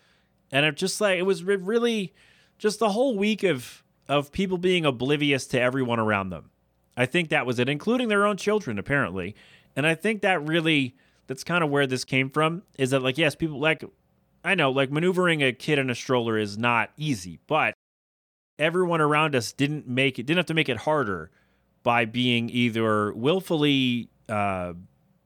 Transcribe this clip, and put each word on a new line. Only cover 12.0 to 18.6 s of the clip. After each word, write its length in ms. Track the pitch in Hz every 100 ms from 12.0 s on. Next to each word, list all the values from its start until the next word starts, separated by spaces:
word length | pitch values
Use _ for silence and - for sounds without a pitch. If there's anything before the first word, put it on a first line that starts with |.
| -
came 240 | 131 135
from, 340 | 151 156 170 - -
is 140 | 131
that, 100 | 135
like, 160 | 127 131
yes, 160 | 156
people, 260 | - 165 135
like, 240 | 156 156 110 - _ _ _ _
I 100 | 170
know, 160 | 185 139
like, 220 | 131 135
maneuvering 500 | 147 180 180 175 156
a 100 | 135
kid 260 | 113 - 147
in 100 | 131
a 60 | 120
stroller 420 | - 127 117 110
is 200 | 104 104
not 340 | 120 117 104 -
easy, 420 | 151 107 87 82 -
but 260 | 151 113 - _ _ _ _ _ _ _
everyone 440 | -